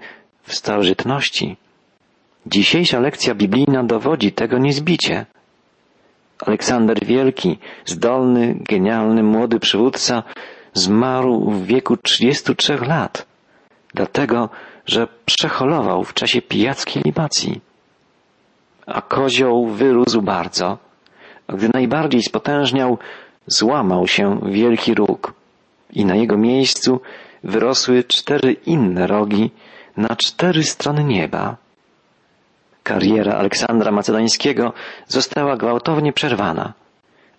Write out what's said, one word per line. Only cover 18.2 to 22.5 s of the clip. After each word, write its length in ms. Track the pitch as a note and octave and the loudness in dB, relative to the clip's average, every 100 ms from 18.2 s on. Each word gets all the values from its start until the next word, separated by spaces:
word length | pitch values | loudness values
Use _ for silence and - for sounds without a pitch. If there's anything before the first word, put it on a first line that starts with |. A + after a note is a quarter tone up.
| _ _ _ _ _ _ - | _ _ _ _ _ _ -10
A 160 | - | -10
kozioł 640 | - C3 C3+ B2 C3 A#2+ A2+ | -4 0 0 2 2 2 0
wyrósł 560 | G#2 C3+ B2 A#2 A2+ | 2 4 4 2 0
bardzo, 560 | G2 F#2 F2 - F2+ G#2 _ _ _ _ - - - | 0 -2 -4 -4 -4 -6 _ _ _ _ -20 -20 -10
a 60 | |
gdy 160 | F#2+ A2 | -2 0
najbardziej 480 | C3 A#2+ D3 D#3 B2 | 2 0 0 2 0
spotężniał, 760 | - G#2+ - | 0 -4 -2